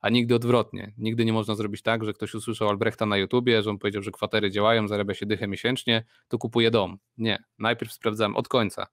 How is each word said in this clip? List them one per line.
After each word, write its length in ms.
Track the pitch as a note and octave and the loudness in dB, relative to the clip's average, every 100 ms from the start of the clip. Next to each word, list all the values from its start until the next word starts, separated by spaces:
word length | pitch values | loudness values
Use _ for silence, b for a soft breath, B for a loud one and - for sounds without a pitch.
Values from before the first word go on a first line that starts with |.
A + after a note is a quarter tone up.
a 80 | G#2 | 2
nigdy 260 | A#2+ A#2+ | 2 4
odwrotnie. 580 | A#2+ A#2+ A#2+ G#2+ G2 G2+ G#2+ | 2 4 2 2 -6 -12 -8
Nigdy 260 | A2 A2+ | -4 0
nie 80 | A2+ | 2
można 220 | A2 G#2 | 0 -2
zrobić 280 | G#2+ G#2+ G#2 | -4 -4 -4
tak, 220 | - A2+ | -2 0
że 80 | A2 | -2
ktoś 220 | G2+ G#2+ | -6 -8
usłyszał 340 | A2 A2 A2 G#2+ | -8 -8 -2 0
Albrechta 380 | G#2 A2+ - G#2+ | 2 0 0 0
na 100 | G2+ | 0
YouTubie, 460 | F#2+ B2 B2 A2+ | 2 2 4 2
że 80 | G#2+ | 2
on 80 | G2+ | -2
powiedział, 240 | G#2+ G2+ | -2 -4
że 80 | G2+ | -8
kwatery 400 | - G#2+ A2 G#2 | -6 -2 0 0
działają, 380 | G2+ G#2 A#2 G#2 | 2 4 4 2
zarabia 260 | G#2 G2+ | -2 -2
się 120 | F#2+ G#2 | -4 -4
dychę 220 | G#2 G#2 | -4 -4
miesięcznie, 560 | F#2+ A#2+ B2+ - A2+ A2+ b b | -4 -2 -2 0 0 -2 b b
to 100 | A2+ | -6
kupuje 320 | A#2+ A#2+ A2+ | -2 2 4
dom. 280 | A2+ F#2 F#2+ _ - | 4 0 -6 _ -6
Nie. 260 | A2+ G2+ _ _ | -4 -4 _ _
Najpierw 340 | G#2+ A#2 A2+ | -2 -2 -4
sprawdzamy 440 | - A2+ G#2+ G#2+ G2+ | -6 -4 0 0 0
od 120 | A#2+ | 0
końca. 380 | C3 G#2+ - G2 | 0 0 -4 -12